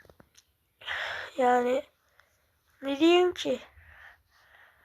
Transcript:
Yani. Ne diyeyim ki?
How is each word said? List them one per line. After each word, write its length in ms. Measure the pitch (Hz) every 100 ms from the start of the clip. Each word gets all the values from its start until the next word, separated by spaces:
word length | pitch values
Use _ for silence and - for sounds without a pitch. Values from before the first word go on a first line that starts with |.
| - - _ _ _ _ _ _ - - - - - -
Yani. 460 | 247 247 247 262 - _ _ _ _ _ _ _ _ _
Ne 180 | 269 277
diyeyim 340 | 330 349 359
ki? 260 | 359 285 247 - - - - - - _ _ _ _ _ _